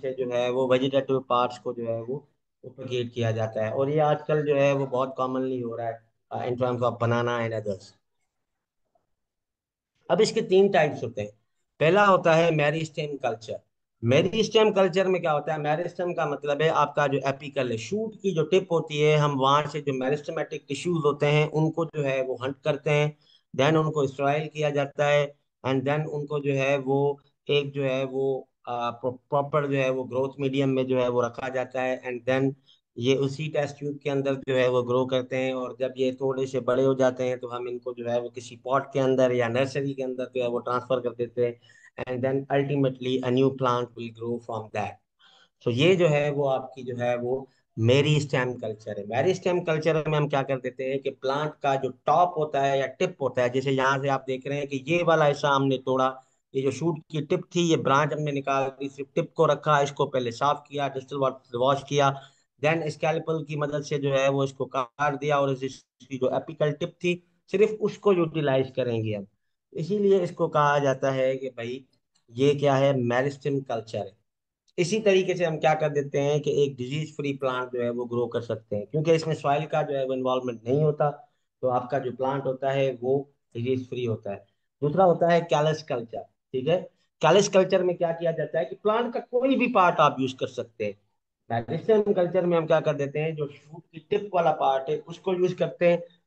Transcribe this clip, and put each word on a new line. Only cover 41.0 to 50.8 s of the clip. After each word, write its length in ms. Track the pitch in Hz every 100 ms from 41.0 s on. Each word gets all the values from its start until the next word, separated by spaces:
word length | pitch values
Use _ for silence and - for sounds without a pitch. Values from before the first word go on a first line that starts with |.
कर 140 | 120 120
देते 300 | 120 - 120
हैं, 140 | 120 _ _ - -
and 240 | 127 127
then 120 | 131 135 139
ultimately 640 | 139 139 143 135 - 123 127
a 100 | 131
new 180 | 123 135 131
plant 400 | 131 120 120 -
will 140 | 117 113
grow 160 | 117 120
from 260 | - 110 107
that। 240 | 110 101 - _ _ _ _ _ _ -
So 60 |
ये 220 | 117 160 190
जो 120 | 170
है 220 | 147 147
वो 140 | 143 139
आपकी 340 | 131 - -
जो 140 | 120 120
है 200 | 120 120
वो 280 | 120 131 127 _ _ -
मेरिस्टेम 760 | 113 135 147 151 - 139 127
कल्चर 440 | 123 113 107 - 104
है। 80 | 101
मेरिस्टेम 520 | 117 170 185 190 180
कल्चर 380 | 170 156 160 160 151
में 80 | 151
हम 100 | 147
क्या 140 | 147
कर 160 | 135 135
देते 240 | 127 127